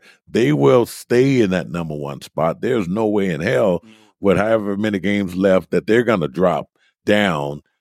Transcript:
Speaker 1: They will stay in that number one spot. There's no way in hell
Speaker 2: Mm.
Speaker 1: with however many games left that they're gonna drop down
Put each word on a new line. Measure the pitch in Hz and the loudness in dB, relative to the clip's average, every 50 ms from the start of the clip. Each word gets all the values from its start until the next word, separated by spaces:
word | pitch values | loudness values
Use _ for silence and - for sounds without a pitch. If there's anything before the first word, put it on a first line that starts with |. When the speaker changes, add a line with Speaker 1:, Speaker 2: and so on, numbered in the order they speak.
| - - _ _ _ | -10 -18 _ _ _
Speaker 1:
They | _ 78 104 120 139 151 | _ -2 0 2 2 2
will | 139 143 135 131 123 117 | 2 4 4 4 4 2
stay | - - - - - 120 123 131 139 135 123 | 0 -6 -12 -4 0 2 2 4 4 2 2
in | 110 95 | 2 2
that | 92 90 67 55 | 0 -2 -4 -4
number | 78 87 85 78 76 | -6 -8 -6 -8 -8
one | 73 71 71 69 67 | -8 -10 -10 -10 -12
spot. | - - _ 71 78 82 73 - | -16 -10 _ -2 -2 -2 -2 -2
There's | 95 113 131 117 92 | -4 -4 -2 -2 -2
no | 82 92 110 113 | -4 -2 -2 -2
way | 107 107 104 98 95 | 0 0 0 -2 -2
in | 82 71 | -2 -4
hell | 82 110 131 127 117 98 87 85 | -2 -2 0 0 2 0 0 -2
Speaker 2:
Mm. | - - 110 _ _ _ _ _ | -4 -10 -20 _ _ _ _ _
Speaker 1:
with | 92 98 90 | 0 2 2
however | 90 101 110 113 113 101 104 101 | 2 2 2 0 0 0 -4 -4
many | 98 107 107 104 95 | -4 -2 -2 -2 -2
games | 80 101 101 101 101 87 92 | -2 -2 -2 -2 -4 -4 -2
left | 92 95 98 95 92 85 - | 0 2 4 4 2 2 0
that | - 90 - | -2 -2 0
they're | - 107 120 120 | 2 2 2 2
gonna | 113 113 95 76 | 2 0 0 -2
drop | 69 65 82 92 87 80 71 65 - _ _ _ _ _ _ _ | -4 -2 0 0 0 0 -2 -4 -8 _ _ _ _ _ _ _
down | - 104 104 104 95 82 73 71 71 73 73 - _ _ _ | 0 2 2 2 2 0 -2 -4 -6 -8 -10 -14 _ _ _